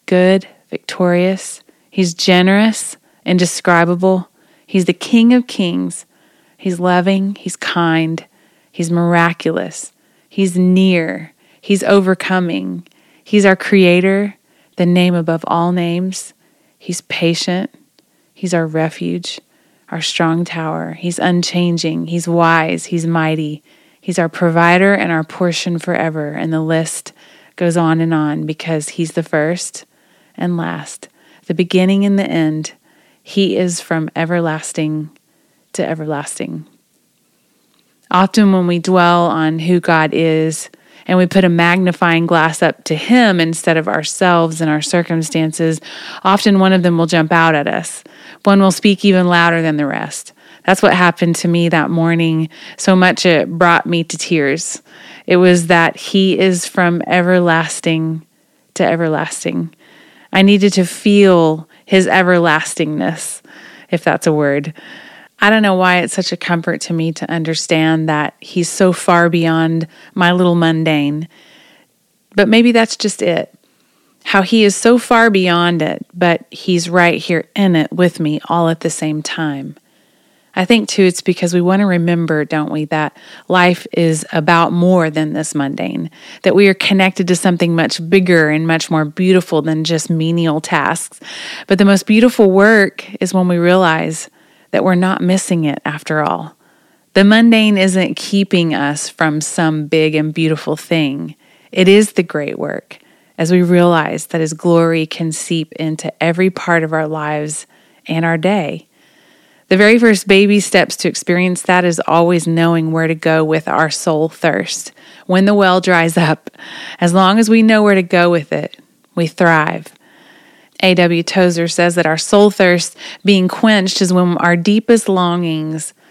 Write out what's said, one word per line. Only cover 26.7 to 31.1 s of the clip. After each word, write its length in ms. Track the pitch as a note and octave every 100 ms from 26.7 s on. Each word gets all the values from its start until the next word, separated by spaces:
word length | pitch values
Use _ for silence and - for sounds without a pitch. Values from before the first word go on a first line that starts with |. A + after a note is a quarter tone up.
| D#3+ D#3+ - - - _ - _ -
goes 220 | F3 E3
on 240 | E3 D#3+
and 120 | E3
on 320 | D#3+ D3+ D3+ D#3
because 440 | D#3 - D#3+ D3+
he's 220 | - E3
the 120 | E3+
first 600 | D#3+ D#3+ D3+ F3 - - - _ _ _ _ -
and 220 | F3+ E3+
last, 520 | E3+ E3 D3+ - -